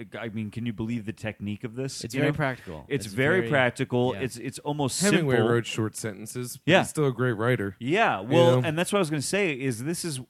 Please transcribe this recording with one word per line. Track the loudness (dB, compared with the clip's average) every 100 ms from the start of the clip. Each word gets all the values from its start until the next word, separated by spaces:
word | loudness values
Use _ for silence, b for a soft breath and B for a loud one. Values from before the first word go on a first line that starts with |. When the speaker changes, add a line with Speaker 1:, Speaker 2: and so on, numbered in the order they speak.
| -12 -10
Speaker 1:
I | -8
mean, | -6 -6
can | -6 -6
you |
believe | -4 -4 -4 -6
the |
technique | -8 -8 -6 -8 -6
of | -8 -8
this?" | -8 -8
Speaker 2:
It's | -6 0
Speaker 1:
You |
Speaker 2:
very | 0
Speaker 1:
know? | 0
Speaker 2:
practical. | -2 -4 -10 -12 -4
Speaker 1:
It's | -4 -4
Speaker 2:
It's |
Speaker 1:
very | 0 2 2
Speaker 2:
very, | 4
Speaker 1:
practical. | 4 2 2 0 2 2
Speaker 2:
yeah. | 0
Speaker 1:
It's, | -4 -6
it's | -10 -8
almost | -4 0 0 2
Speaker 3:
Hemingway | 4 4 4 4
Speaker 1:
simple. | 4
Speaker 3:
wrote | 2 0
short | -4 -4
sentences, | -4 -10 -10 -12 -10 -10 -4
but | 4
Speaker 1:
Yeah. | 4
Speaker 3:
he's | 4
still | 0 0
a |
great | 0 -2
writer. | 0 0 0 -2 -6
Speaker 1:
Yeah, | -2 2 2 0
Speaker 3:
You | 2
Speaker 1:
well, | 6 8 6
Speaker 3:
know? | 2
Speaker 1:
and | 0
that's | 0
what | 0
I |
was | 0
gonna | -2
say | -2 0 0
is | 0 -2 -4
this | -4 -4
is | -6 -8 -10